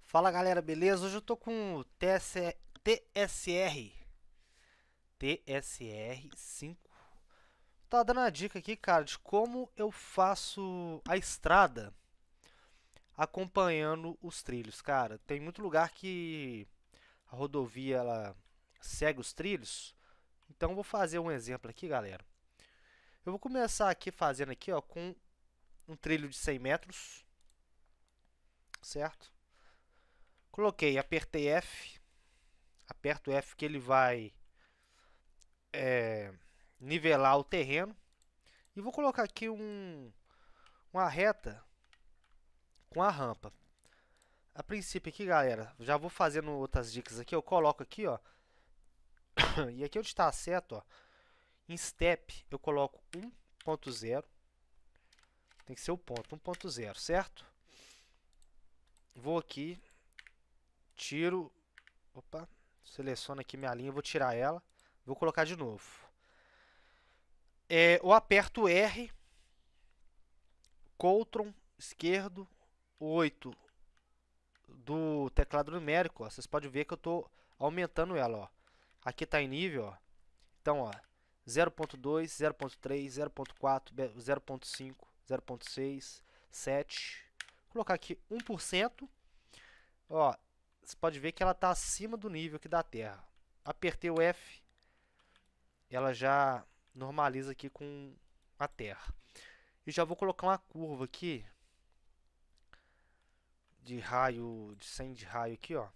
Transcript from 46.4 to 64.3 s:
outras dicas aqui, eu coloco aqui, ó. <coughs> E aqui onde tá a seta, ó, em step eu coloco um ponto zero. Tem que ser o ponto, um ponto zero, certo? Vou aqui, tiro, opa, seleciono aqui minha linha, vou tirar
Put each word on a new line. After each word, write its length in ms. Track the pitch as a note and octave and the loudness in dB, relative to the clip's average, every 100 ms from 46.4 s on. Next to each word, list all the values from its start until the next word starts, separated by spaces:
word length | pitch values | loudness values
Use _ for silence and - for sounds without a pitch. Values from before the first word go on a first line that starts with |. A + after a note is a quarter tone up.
| D3+ | -2
outras 380 | C#3+ C3+ C#3 A#2 | -4 0 0 -2
dicas 300 | A2+ - A2+ | -8 -8 -10
aqui, 140 | B2 | -4
eu 80 | E3+ | -4
coloco 400 | - F3+ D#3 D3 | 2 4 6 4
aqui, 240 | E3 - G#3 | -2 -4 -4
ó. 120 | A#2 _ _ _ _ _ - - _ _ - _ - | -4 _ _ _ _ _ -20 -20 _ _ -20 _ 2
<coughs> 380 | - - C3+ | 2 4 -2
E 100 | B2 | -4
aqui 140 | C#3+ G#3+ | -6 -6
onde 160 | G#3+ | -6
tá 120 | - E3+ | 2 2
a 60 | |
seta, 440 | - - F3+ - A2 | 2 -4 -4 -4 -12
ó, 60 | - - _ _ _ _ _ _ _ | -14 -20 _ _ _ _ _ _ _
em 80 | E3 | -10
step 680 | - - E3+ E3+ - - - | -10 0 2 2 -2 -16 -10
eu 80 | C#3 | -8
coloco 400 | - D3 C#3 - _ | -2 0 0 -4 _
um 160 | E3+ A3+ - _ _ | -14 -14 -16 _ _
ponto 300 | - D#3 - | -4 -4 -4
zero. 340 | A#2 A2+ B2+ - _ _ _ _ - - _ _ _ _ _ _ _ - | -8 -2 -4 -4 _ _ _ _ -20 -20 _ _ _ _ _ _ _ -18
Tem 100 | B2+ | -12
que 60 | |
ser 100 | - | -6
o 60 | F3 | -6
ponto, 360 | - A#2+ A2 | -4 -10 -8
um 40 | D#3 | -12
ponto 280 | - F3 C3 | -8 -8 -8
zero, 280 | A#2+ A2 - | -8 -8 -8
certo? 460 | - E3+ F#3+ - - _ _ - - - _ _ _ _ - - - _ _ _ _ | 0 0 0 -8 -20 _ _ -20 -20 -20 _ _ _ _ -20 -20 -20 _ _ _ _
Vou 220 | - B2 E3 | -12 -2 -2
aqui, 420 | D#3 - D3+ F3+ - - _ _ - _ _ _ _ _ _ - | -2 -10 -10 -10 -18 -20 _ _ -20 _ _ _ _ _ _ -14
tiro, 540 | - C#3+ E3+ F3+ D3+ _ _ - - _ _ | -8 -2 0 0 -6 _ _ -20 -20 _ _
opa, 340 | - - D#3 E3 - _ _ | -20 -14 -14 -14 -20 _ _
seleciono 600 | - - C3+ B2 - C#3 | -20 -10 -6 -6 -6 -10
aqui 120 | C3 C3+ | -10 -8
minha 160 | C3+ | -6
linha, 180 | A#2+ C3 | -6 -6
vou 80 | C#3 | -6
tirar 340 | C#3+ D#3+ C3 | -4 0 2